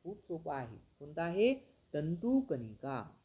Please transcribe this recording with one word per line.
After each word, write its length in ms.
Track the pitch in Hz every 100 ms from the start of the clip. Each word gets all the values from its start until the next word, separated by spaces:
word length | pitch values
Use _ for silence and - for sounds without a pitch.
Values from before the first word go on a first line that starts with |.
खूप 200 | 170 208
सोपा 340 | - 170 165 139
आहे. 220 | 120 101 - -
कोणता 240 | 143 156
आहे? 320 | 170 180 233 269 - - _ 147
तंतुकणिका. 1160 | 151 170 226 269 262 139 113 107 135 131 - -